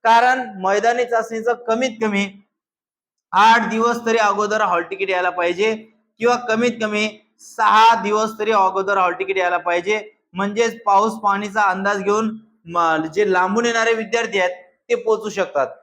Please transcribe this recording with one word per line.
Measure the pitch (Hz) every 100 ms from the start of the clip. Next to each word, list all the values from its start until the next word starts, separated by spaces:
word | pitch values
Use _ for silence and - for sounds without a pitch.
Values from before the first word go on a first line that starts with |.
कारण | 226 233 247 262 233 196
मैदानी | 185 202 233 240
चाचणीचं | 240 233 220 226 226
कमीत | 240 - 226 262 220
कमी | 220 202 196 196 _ _ _ _ _ _ _ _ _
आठ | 180 220 233 220
दिवस | 220 233 233 226
तरी | 226
अगोदर | 208 202 208 220
हॉल | 202 175
तिकीट | 175 190 190
यायला | 185 180
पाहिजे | 175 175 175 214 220 - _ _ _
किंवा | 240 240
कमीत | 240 220 247 220
कमी | 214 208 214 - _ _
सहा | - - 214 214 226 226
दिवस | 196 214 220 220
तरी | 214
अगोदर | 214 190 190 190 196
हॉल | 180
तिकीट | 175 190 190
यायला | 180 175
पाहिजे, | 175 175 180 214 208 _ _
म्हणजेच | 180 202 208 233 226
पाऊस | - 196 220
पाणीचा | 220 208 196 208 208
अंदाज | 202 185 196 202
घेऊन | 190 214 220 220 _ _
म-, | 170 170 165 160 160
जे | - 202
लांबून | 185 185 214 233
येणारे | 233 226
विद्यार्थी | 226 220 233 220 190
आहेत | 180 180 - _ _
ते |
पोहोचू | 240 220 214 208
शकतात. | 196 180 147 131 -